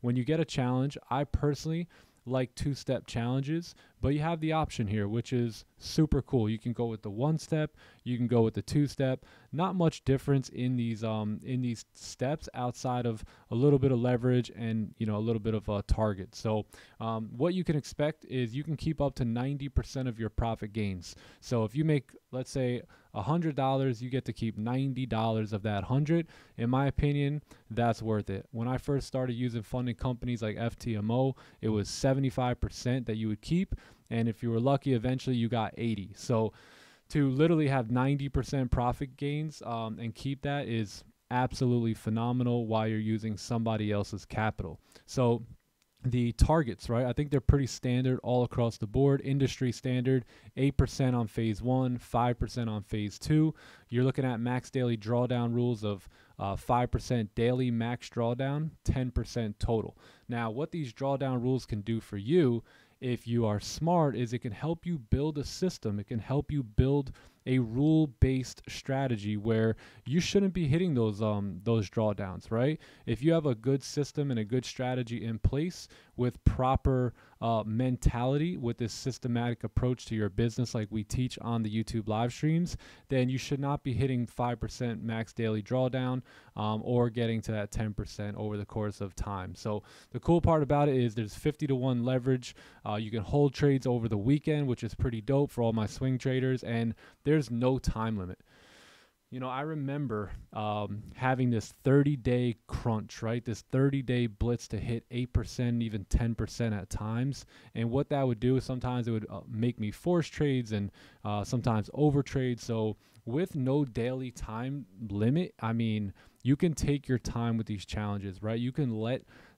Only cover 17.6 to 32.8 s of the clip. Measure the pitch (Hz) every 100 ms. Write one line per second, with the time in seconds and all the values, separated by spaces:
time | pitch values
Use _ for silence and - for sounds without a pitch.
17.6 | 170 151 - - 147 - - 127 120 123
18.6 | 151 151 - 156 139 - 123 117 131 143
19.6 | 139 - 117 139 131 110 110 - 120 110
20.6 | 110 107 104 92 82 - - - - 120
21.6 | 110 123 160 147 - - - 127 127 139
22.6 | 127 123 - - _ - 95 165 160 139
23.6 | 131 135 135 113 123 127 - 110 113 107
24.6 | 110 127 135 127 127 110 113 110 107 107
25.6 | 107 104 87 131 151 170 160 - - -
26.6 | 117 131 139 - 147 143 143 147 - -
27.6 | - 110 117 113 110 107 98 98 - 120
28.6 | 117 127 - 139 117 135 127 117 123 117
29.6 | 104 127 123 117 131 120 123 120 110 104
30.6 | 117 - 123 107 104 120 135 127 - -
31.6 | 113 107 98 - 135 135 131 127 123 120
32.6 | 113 -